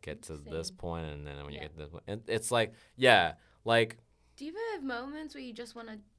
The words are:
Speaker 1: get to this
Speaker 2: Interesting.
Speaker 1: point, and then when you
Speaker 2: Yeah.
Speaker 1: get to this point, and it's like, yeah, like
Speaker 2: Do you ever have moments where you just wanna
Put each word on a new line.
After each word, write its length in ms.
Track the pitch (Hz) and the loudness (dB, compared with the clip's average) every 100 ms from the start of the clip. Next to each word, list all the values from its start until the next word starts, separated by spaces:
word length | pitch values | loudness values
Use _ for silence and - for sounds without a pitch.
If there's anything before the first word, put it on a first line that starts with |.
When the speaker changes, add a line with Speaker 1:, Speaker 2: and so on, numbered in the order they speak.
Speaker 1:
get 200 | - 76 | -8 -10
to 100 | - | -10
this 120 | 78 71 | -12 -8
Speaker 2:
Interesting. 300 | 80 80 - | -6 -6 -8
Speaker 1:
point, 280 | 90 82 78 | -6 -6 -6
and 200 | 73 73 | -8 -10
then 100 | 71 | -10
when 100 | 71 | -10
you 60 | 73 | -10
Speaker 2:
Yeah. 40 | |
Speaker 1:
get 80 | 76 | -12
to 40 | 80 | -12
this 120 | 76 | -12
point, 140 | 85 - | -12 -10
and 140 | 107 - | -10 -4
it's 240 | 110 - | -4 0
like, 220 | 120 110 - - - | 2 0 -4 -20 4
yeah, 400 | 127 110 85 80 _ _ - | 8 10 8 0 _ _ 4
like 320 | 117 113 - _ _ _ - | 4 4 0 _ _ _ -14
Speaker 2:
Do 100 | 285 | -12
you 60 | |
ever 80 | 370 453 | -6 -6
have 100 | 403 | -4
moments 520 | 269 240 262 302 311 285 | -6 -6 -8 -10 -12 -12
where 80 | |
you 100 | 254 | -12
just 220 | 226 240 233 | -12 -14 -14
wanna 240 | 226 214 208 | -14 -16 -18